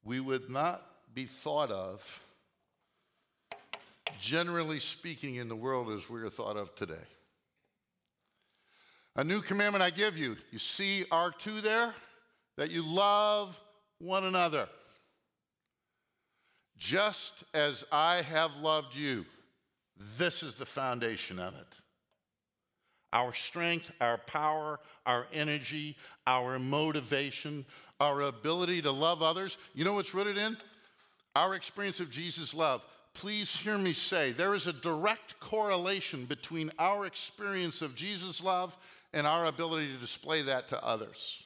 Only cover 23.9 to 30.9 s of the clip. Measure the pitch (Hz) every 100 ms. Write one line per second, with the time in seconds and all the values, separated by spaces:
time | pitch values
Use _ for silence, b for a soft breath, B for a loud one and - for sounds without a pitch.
23.9 | - 120 117 - 156 151 156 151 147 B
24.9 | B 127 123 123 151 151 147 123 151 151
25.9 | 143 B B - 127 123 131 131 143 156
26.9 | 151 117 139 143 - 151 147 131 B B
27.9 | _ 147 143 143 117 147 175 180 180 147
28.9 | 135 160 170 160 170 190 - B 135 170
29.9 | 202 - 185 208 202 214 226 - b b